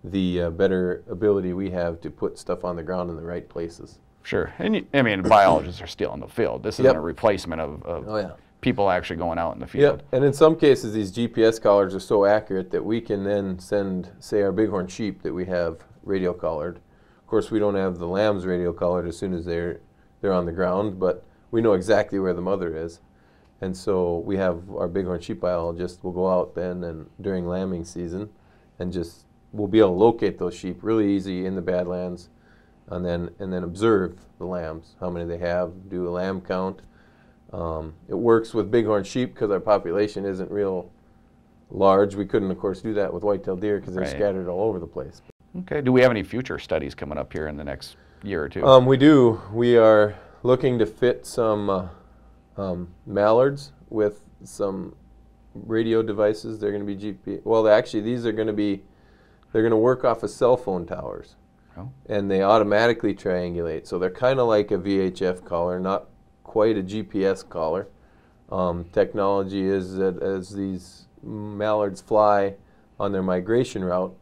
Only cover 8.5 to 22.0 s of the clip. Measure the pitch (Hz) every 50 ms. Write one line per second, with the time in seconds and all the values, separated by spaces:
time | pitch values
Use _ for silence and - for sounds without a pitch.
8.5 | _ _ - 127 110 - 101 98 90 90 82 - 90 82 87 85 82 85 85 80
9.5 | - - - - - 127 143 143 139 - - - - 127 139 143 143 143 160 156
10.5 | 160 165 160 143 127 123 - 110 104 110 104 92 92 120 120 113 - 117 110 110
11.5 | 113 113 - 110 101 101 98 92 92 95 92 - 117 101 98 101 104 107 104 -
12.5 | 98 95 92 92 - 90 - 98 113 117 113 - 107 101 98 98 104 101 98 95
13.5 | 90 87 - - 104 101 98 98 92 92 87 - - - - - 117 107 101 98
14.5 | 92 95 110 101 95 95 90 92 - - 113 101 95 - - 80 67 90 92 92
15.5 | 90 87 87 82 80 - - _ - _ - 101 98 95 92 90 85 - - 80
16.5 | 82 76 76 90 85 - _ _ _ _ _ _ _ _ _ - - 107 92 -
17.5 | 113 107 104 104 101 98 95 95 90 85 87 85 92 98 107 107 104 95 87 92
18.5 | 90 90 90 87 85 - 92 87 90 90 85 85 82 - 101 95 92 85 85 87
19.5 | 82 85 87 87 - - - _ _ _ _ _ _ _ - 101 95 90 87 87
20.5 | 85 90 92 90 90 95 104 107 92 92 92 90 - - - - _ _ _ _
21.5 | - 113 117 113 101 92 90 107 107 101